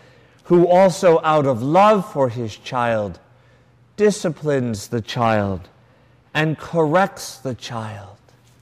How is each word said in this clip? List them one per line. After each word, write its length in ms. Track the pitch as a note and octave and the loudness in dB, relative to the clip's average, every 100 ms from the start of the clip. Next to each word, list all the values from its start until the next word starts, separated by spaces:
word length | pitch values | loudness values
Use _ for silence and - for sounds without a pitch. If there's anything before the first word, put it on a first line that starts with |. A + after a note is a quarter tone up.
| _ _ _ _ | _ _ _ _
who 240 | - F3 E3+ | 0 2 4
also 520 | F3+ F#3+ - F#3 D#3+ | 6 4 4 2 4
out 220 | D#3 D#3 C#3 | 2 2 0
of 160 | A2+ | -2
love 500 | C3 F3 G#3 G#3+ - | 0 4 6 4 0
for 160 | D3 C3 | -2 -2
his 260 | A#2 A2+ | -2 -10
child 640 | - - C3 A#2+ A2+ G2+ E2 _ _ _ _ _ _ _ - | -12 -8 -4 -2 -2 -4 -8 _ _ _ _ _ _ _ 0
disciplines 920 | G#3 F#3+ F#3 D3 D3+ C#3 B2 G#2 - | 0 0 -4 -4 -2 -2 -2 -6 -6
the 120 | A#2+ | -8
child 680 | - C3 A2+ G#2+ G2+ F#2 - _ _ _ _ _ _ | -6 -2 0 0 -2 -6 -12 _ _ _ _ _ _
and 240 | D3 D#3 D3 | -4 -4 -4
corrects 800 | - E3+ D3+ F3 G3 - - - | -6 -2 0 0 0 -4 -16 -12
the 160 | C3+ | -12
child 640 | A#2 - A#2 A2 G#2 F#2+ - _ _ _ _ | -10 -10 -12 -12 -14 -18 -20 _ _ _ _